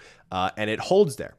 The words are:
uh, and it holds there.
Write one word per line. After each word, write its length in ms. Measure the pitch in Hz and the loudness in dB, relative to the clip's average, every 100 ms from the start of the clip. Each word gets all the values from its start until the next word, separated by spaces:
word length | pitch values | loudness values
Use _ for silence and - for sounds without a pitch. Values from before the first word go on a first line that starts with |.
| - - - | -14 -20 -8
uh, 180 | 92 92 - | -2 -2 -2
and 120 | 107 | -4
it 120 | 110 | -4
holds 340 | - 190 185 120 | 2 4 4 0
there. 200 | 65 | -12